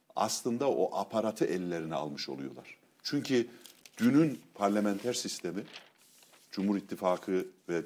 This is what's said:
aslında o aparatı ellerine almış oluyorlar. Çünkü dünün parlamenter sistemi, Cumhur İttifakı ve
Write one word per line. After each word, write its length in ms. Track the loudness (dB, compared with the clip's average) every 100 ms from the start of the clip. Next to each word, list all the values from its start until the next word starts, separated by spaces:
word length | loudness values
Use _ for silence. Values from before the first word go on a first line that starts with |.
| _ -2
aslında 540 | -2 0 -2 0 2
o 260 | 2 2 0
aparatı 480 | -2 0 0 0
ellerine 500 | 0 0 -2 -4 -4
almış 340 | -4 -4 -6 -8
oluyorlar. 500 | -8 -10 -12 -18 -20 _ _
Çünkü 460 | -4 -4 2 0 0 -6 -20 -20 -20 2
dünün 420 | 6 6 6 2 -10
parlamenter 580 | -2 2 4 2 0 -2
sistemi, 500 | -2 -4 -6 -6 -6 -10 -16 -20 _ _ -20 -20 -20 _
Cumhur 260 | -2 0 0
İttifakı 720 | -2 -2 0 0 0 -2 -2 -8 -4
ve 160 | -4